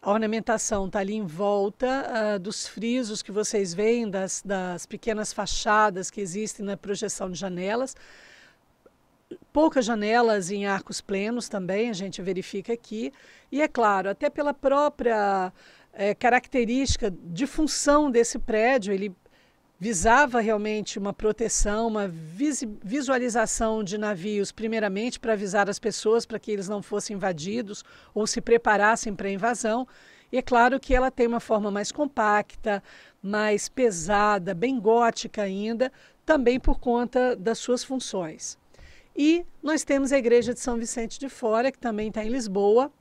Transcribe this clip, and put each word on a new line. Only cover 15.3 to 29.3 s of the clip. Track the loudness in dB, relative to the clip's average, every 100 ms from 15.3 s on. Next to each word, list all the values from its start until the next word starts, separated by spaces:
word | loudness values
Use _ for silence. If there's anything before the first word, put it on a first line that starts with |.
| 0 -2 -6 -20 -20 _
eh, | -4 -2 2
característica | 4 4 2 -2 0 0 0 0 -2
de | -4 -10 -4 -4
função | 0 -2 0 4 4 6
desse | 4 2 0
prédio, | -2 2 4 2 0
ele | -4 -4 -10 _ _ _ _ _ _
visava | -4 0 6 6 6 2
realmente | 0 0 0 -4 -6 -6
uma | -6
proteção, | -2 -2 0 -2 2 2 2 0
uma | 0 -4
visi-, | -6 -12 -4 -2 -2 -6 -10
visualização | -6 -4 0 0 0 0 0 0 0 0
de | -2 -4
navios, | -4 -4 -4 -2 -4
primeiramente | -4 -4 -2 -2 -2 -4 -6
para | -2
avisar | -2 0 0 0
as | 0
pessoas | -4 -2 2 2 0
para | -10
que | -6
eles | -6 -4
não | -8
fossem | -6 -6 -6 -4
invadidos | -4 -4 -4 -6 -6 -12 -18 -20 -10
ou | -4 -2
se | -2
preparassem | 2 2 4 4 4 4 0 -6
pra | -6